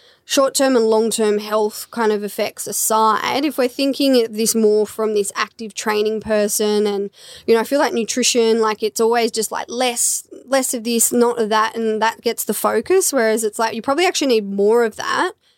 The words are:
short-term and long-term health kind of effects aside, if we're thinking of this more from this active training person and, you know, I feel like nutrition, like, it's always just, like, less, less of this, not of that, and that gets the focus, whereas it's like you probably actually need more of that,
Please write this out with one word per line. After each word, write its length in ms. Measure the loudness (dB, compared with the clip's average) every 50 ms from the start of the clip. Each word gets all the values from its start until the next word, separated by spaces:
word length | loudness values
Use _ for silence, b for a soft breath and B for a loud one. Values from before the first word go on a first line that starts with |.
| b b b b b
short-term 500 | -2 0 2 2 2 2 0 2 2 4
and 120 | 4 4
long-term 520 | 4 4 2 2 0 0 0 0 0 0 0
health 480 | -2 -2 -2 0 0 -2 -4 -8 -14 -12
kind 200 | -6 -2 0 0
of 140 | 0 -2 -4
effects 420 | -8 -6 -6 -6 -6 -6 -10 -10
aside, 800 | -8 -6 -4 -2 0 2 4 4 4 2 2 0 -2 -2 -2 -2
if 140 | -2 -2 0
we're 100 | -2 -2
thinking 560 | 0 -2 -2 -2 0 0 2 4 4 4 2
of 80 | 2 -2
this 220 | -2 -2 0 2
more 320 | 4 4 4 4 4 2
from 280 | 0 -2 -4 -4 -2 0
this 160 | 0 -2 -2 -2
active 380 | -6 -6 -6 _ -14 -16 -12 -12
training 460 | -6 -4 -2 -2 0 0 0 -2 -4
person 680 | -4 -2 0 0 0 0 0 -2 0 0 0 0 0
and, 240 | 0 -2 -4 -6 -6 B B B B B B B
you 80 | 2 2
know, 60 | 2
I 40 | 2
feel 140 | 0 0 0
like 140 | 0 0 0
nutrition, 680 | -2 -4 -2 -2 -2 0 0 2 2 2 2 2 2
like, 220 | 2 0 0 -2 -4
it's 180 | -6 -2 0
always 300 | 0 2 2 2 0 0
just, 220 | -2 -4 -6 -4 -6
like, 140 | -8 -8 -8
less, 580 | -4 -2 -2 -2 0 -2 -2 -2 -2 -4 -8 -12 -20 -20 -6
less 280 | -2 0 0 0 0 -4
of 100 | -6 -4
this, 280 | -2 0 0 0 2 4
not 260 | 4 4 4 2 0
of 100 | -2 0
that, 260 | 2 0 0 0 -2
and 240 | -2 -2 -2 0 0
that 200 | 0 0 -2 -2 -4
gets 220 | -4 -4 -4 -4
the 100 | -4 -4
focus, 580 | -2 0 0 0 0 0 2 2 2 2 2 0
whereas 320 | 2 2 2 0 0 -2
it's 140 | -4 -2 -2
like 160 | -4 -2 -2
you 80 | -4 -4
probably 240 | -2 0 2 0
actually 220 | 0 0 0 0 2
need 220 | 2 0 0 -2
more 340 | -2 0 2 4 4 4 2
of 120 | 0 -2
that, 360 | -6 -6 -4 -2 0 -2 -2 -4 -8 _ _ _